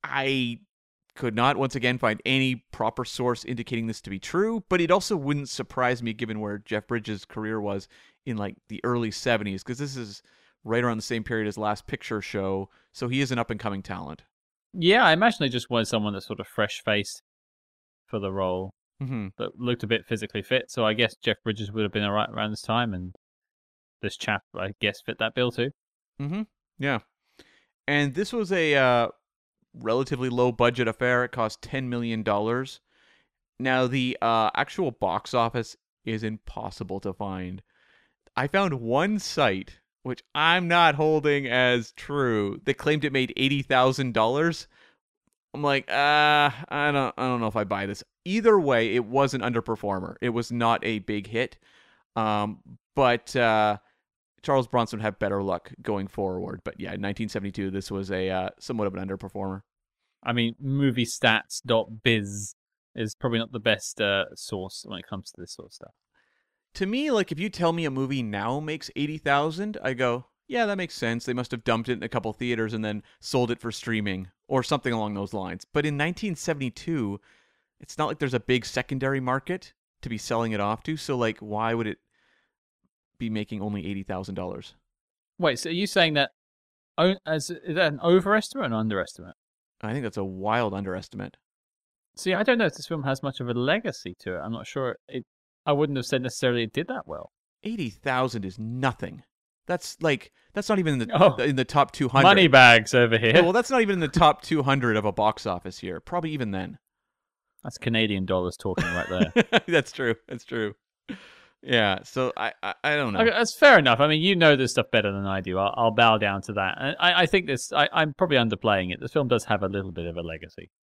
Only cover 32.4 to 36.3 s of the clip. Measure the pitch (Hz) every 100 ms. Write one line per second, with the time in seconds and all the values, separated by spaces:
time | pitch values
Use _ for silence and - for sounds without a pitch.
32.4 | 110 120 131 - _ _ _ _ _ _
33.4 | _ _ 131 127 127 135 127 - 113 113
34.4 | 110 - 143 - 147 - 98 92 - 123
35.4 | 117 120 113 - _ _ - 110 110